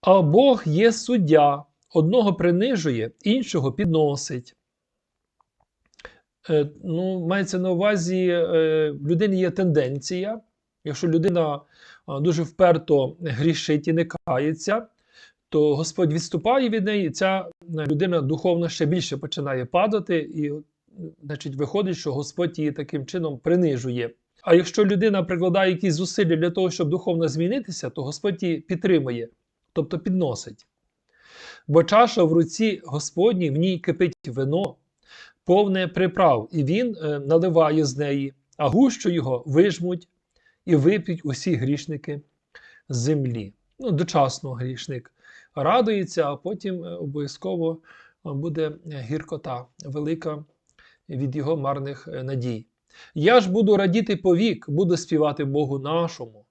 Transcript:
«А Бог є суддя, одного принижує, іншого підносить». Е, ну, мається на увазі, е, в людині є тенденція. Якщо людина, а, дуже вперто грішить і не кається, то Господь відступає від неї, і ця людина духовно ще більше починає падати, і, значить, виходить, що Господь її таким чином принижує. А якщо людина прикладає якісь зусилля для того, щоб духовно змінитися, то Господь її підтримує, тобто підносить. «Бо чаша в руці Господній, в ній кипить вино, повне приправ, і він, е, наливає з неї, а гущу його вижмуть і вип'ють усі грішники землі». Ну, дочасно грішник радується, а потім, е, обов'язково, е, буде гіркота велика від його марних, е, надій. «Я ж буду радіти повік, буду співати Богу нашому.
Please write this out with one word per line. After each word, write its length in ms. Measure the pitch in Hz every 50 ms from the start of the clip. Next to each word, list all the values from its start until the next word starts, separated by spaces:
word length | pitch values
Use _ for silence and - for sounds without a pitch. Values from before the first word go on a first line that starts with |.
«А 220 | - - 185 196 175
Бог 400 | 147 151 214 269 277 254 214 -
є 260 | 160 151 165 208 233 226
суддя, 720 | 226 - - 247 240 185 147 156 156 147 143 143 147 151 _ _ _ _ _ _
одного 400 | 170 156 160 202 254 226 202 185
принижує, 760 | 165 170 175 175 175 202 262 269 202 156 160 131 117 110 117 _ _ _
іншого 500 | 202 214 269 247 - - 180 120 135 131
підносить». 840 | - 208 185 160 156 156 147 139 131 - - 151 127 123 - _ _ _ _ _ _ _ _ _ _ _ _ _ _ _ _ _ _ _ _ _ _ _ _ _ _ _ _ _ _ - - _ _ _ _ _ _ _ -
Е, 180 | 165 151 147 147 151 - -
ну, 420 | 185 160 165 180 185 190 185 170
мається 320 | 165 185 196 196 190 196 185
на 120 | 180 185
увазі, 560 | 185 170 190 208 214 202 165 175 185 185 185
е, 640 | 180 175 175 170 175 175 160 160 160 156 156 156 151
в 160 | 147 143 143
людині 320 | 147 170 165 208 208 190 185
є 120 | 185 180
тенденція. 920 | 170 190 190 180 156 151 139 127 135 143 147 - 185 180 190 202 220 226 _ _ _ _ _ _ _ _ _
Якщо 240 | - 143 - - 175
людина, 520 | 160 165 156 196 175 175 165 156 143 143 - _ _ _ - - - _ _
а, 140 | - 139 139
дуже 220 | 147 180 170 156 165
вперто 760 | - - _ 185 175 175 160 165 - 156 143 135 131 - _
грішить 680 | 175 160 131 110 131 165 165 - - - 156 151 151 165
і 40 | 160
не 120 | 160 165
кається, 800 | 165 - - _ - 131 127 143 151 160 160 - - 202 226 233 - _ _ _ _ _ - - - _ _ _ _
то 280 | - 156 151 151 147
Господь 360 | 135 165 156 - - 180 156 147
відступає 560 | 170 170 - - 170 - 220 247 277 262 240
від 160 | 214 226 190
неї, 220 | 208 214 208 196
і 40 | 160
ця 360 | - - 196 190 190 190 185 180 - _ - 170
людина 500 | 165 156 151 147 156 147 175 185 175 165
духовно 480 | 143 135 156 156 - 185 175 170 170 165
ще 180 | - - 165
більше 300 | 147 165 180 - - -
починає 480 | 135 - 143 - - 147 139 135 127 127
падати, 540 | 120 - 175 190 220 208 214 190 - 185 165 151 151 -
і, 180 | 156 147 147 147 156 151 _ _ _ _ _ _ 202 175 160 160 _ -
значить, 340 | 143 151 143 - 156 135
виходить, 400 | 135 147 139 - 202 208 185 180
що 160 | - - 151 131
Господь 460 | 135 147 143 - - 175 170 170 -
її 140 | 151 151 147
таким 340 | - 147 135 - 147 135
чином 320 | - - 185 165 156 143 127
принижує. 720 | _ 160 170 180 180 160 139 123 117 131 123 123 120 117 - _ _ _ _ _ _
А 120 | - 170
якщо 300 | 170 170 160 - - 214
людина 380 | 196 208 190 190 226 202 196 175
прикладає 480 | 170 190 170 170 185 175 196 196 190
якісь 240 | 185 175 208 190 156
зусилля 420 | 151 185 175 - - 202 165 165
для 140 | 160 160 175
того, 200 | 170 - 190 180
щоб 180 | - - 180 147
духовно 400 | 156 185 180 - 175 165 165 156
змінитися, 640 | 131 151 165 180 226 277 220 - 175 - - 135
то 120 | - - 139
Господь 400 | 131 151 - _ 202 190 165 -
її 180 | 180 165 160
підтримує, 680 | - _ 185 170 - 185 185 160 135 127 123 117 117 117 _ _ _ _ _ _ _ _ _
тобто 260 | - 156 156 - 170
підносить. 680 | - - 185 185 175 139 117 101 - - 107 _ _ _ _ _ _ _ _ _ _ _ _ _ _ _ - - - - - - _ -
«Бо 160 | 143 160 165
чаша 380 | 170 202 214 240 226 - 226 180
в 100 | 160 160
руці 480 | 170 165 165 - - 220 220 196 - -
Господній, 640 | 165 135 147 147 - _ - 180 226 240 185 175 156
в 60 | 135
ній 220 | 147 170 190 185 170
кипить 360 | - - 160 170 180 175 - _ _
вино, 500 | - 120 127 135 135 147 170 196 - - _ _ _ _ _ _ _ - - - - _ _ _
повне 440 | - 175 196 208 202 190 185 185 175
приправ, 600 | 175 - 185 180 175 - 190 165 131 117 185 165 -
і 120 | 165 143
він, 320 | 131 165 208 254 247 214 - 156
е, 160 | 151 147 143
наливає 680 | 143 139 160 165 170 185 165 165 160 151 151 156 156
з 120 | 139 127
неї, 360 | 135 147 143 139 139 139 135 135 _ _ _ _
а 120 | _ 151 139
гущу 420 | 120 202 269 262 - - - -
його 320 | 175 170 131 123 127 120 -
вижмуть 640 | 156 135 147 180 208 170 - 170 180 180 170 - _ _ _ _ _ _ _ _ _ _ _ _
і 120 | - 175
вип'ють 440 | 151 135 160 202 214 - - 175 170 -
усі 300 | 151 131 120 - 190 175
грішники 680 | 120 120 127 143 139 - - 156 139 - - 143 147 147 _ _ _ _ _ _ - _ - - _ _ _
землі». 640 | 135 120 117 135 156 147 135 127 117 117 104 95 101 _ _ _ _ _
Ну, 120 | 262 247
дочасно 640 | 180 147 180 170 - 156 139 131 127 - - 139 127
грішник 600 | 117 127 127 131 120 - - 139 123 120 - _ _ _ - - - _ _ _
радується, 720 | 151 139 151 202 247 247 208 220 202 185 - - 175 160
а 120 | 143 143
потім, 480 | 139 _ 175 214 - - 196 190 180 170
е, 40 | 175
обов'язково, 840 | 170 175 170 147 139 147 143 139 - - - 190 190 175 165 165 165 165 _ _ - - _ _ _ _ _
е, 40 | 170
буде 420 | 143 139 147 170 151 160 160 151 151 - _
гіркота 800 | 160 151 139 123 113 143 156 156 - - 147 - 160 131 123 123 _ _ _ -
велика 600 | 143 131 147 147 151 165 160 165 170 151 151 151 _ _ _ _ _ _ _ _ _ _ _ _ _
від 280 | 160 127 139 139 127
його 200 | 151 143 143 165
марних, 520 | 156 135 135 139 143 139 139 139 127 - -
е, 140 | - 127 131
надій. 440 | 127 139 131 120 127 120 110 107 _ _ _ _ _ _ - - - _
«Я 260 | - 147 185 240 254
ж 100 | 202 190
буду 260 | 180 214 226 196 214
радіти 400 | 190 196 185 170 220 220 - 202
повік, 540 | 170 - 185 180 170 214 233 180 - - -
буду 260 | 143 151 196 170 170
співати 480 | 160 165 - 170 156 151 151 143 147 151
Богу 340 | 139 135 143 151 131 139 139
нашому. 680 | 131 143 156 170 170 165 - - 131 117 110 104 104 _